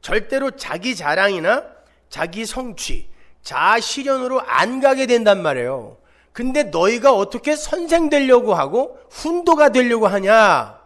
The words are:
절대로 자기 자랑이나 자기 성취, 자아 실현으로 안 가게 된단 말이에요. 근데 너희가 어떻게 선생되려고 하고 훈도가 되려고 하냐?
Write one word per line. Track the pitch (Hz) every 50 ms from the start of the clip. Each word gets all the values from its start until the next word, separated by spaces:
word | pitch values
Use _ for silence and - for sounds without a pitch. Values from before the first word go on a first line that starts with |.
절대로 | _ - - 220 220 - 262 269 277 269
자기 | 269 269 - - 147 170 180 247 254
자랑이나 | 175 165 147 151 175 190 202 196 175 156 175 226 277 - - - _ _ _ _ _ _ _
자기 | - - 156 170 170 208 226
성취, | 214 - 254 262 - 185 - - - - - - - - _ - _ - _ _
자아 | - - 131 151 185 214 233
실현으로 | 226 - - 277 269 277 269 262 254 254 262 262 -
안 | - 120 131 170 214 247 262
가게 | 262 277 269 262 269
된단 | 226 247 233 226 214 202 185
말이에요. | 185 156 143 127 120 123 135 131 113 101 - _ _ _ _ _ _ _ _
근데 | - 240 262 262 294 294
너희가 | - - 165 175 196 233 240 214 277 262
어떻게 | 202 196 202 - 240 - 294 302
선생되려고 | 294 302 - - 359 339 320 330 339 330 302 294 285 277 262 254 240 220 214 196
하고 | 165 139 139 156 240 269 - - - - _
훈도가 | - - - 302 339 349 349 339 330 302 302 285
되려고 | 208 254 254 240 233 233 214 196
하냐? | 190 202 190 196 220 226 220 202 170 135 113 104 - - _